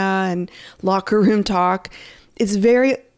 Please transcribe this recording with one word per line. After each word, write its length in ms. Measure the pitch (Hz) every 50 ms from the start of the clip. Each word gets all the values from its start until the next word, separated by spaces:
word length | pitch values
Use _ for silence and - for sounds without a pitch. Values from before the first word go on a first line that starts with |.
| 190 190 190 190 190
and 240 | 185 175 180 180 - - - - - - -
locker 400 | - 185 190 196 - - 214 214
room 240 | 196 190 214 208 196
talk 480 | - 196 180 180 180 185 190 - - - - - - - - _ _ _
is 200 | - 240 196 208
very 400 | 196 202 233 240 247 262 269 254 - - _ _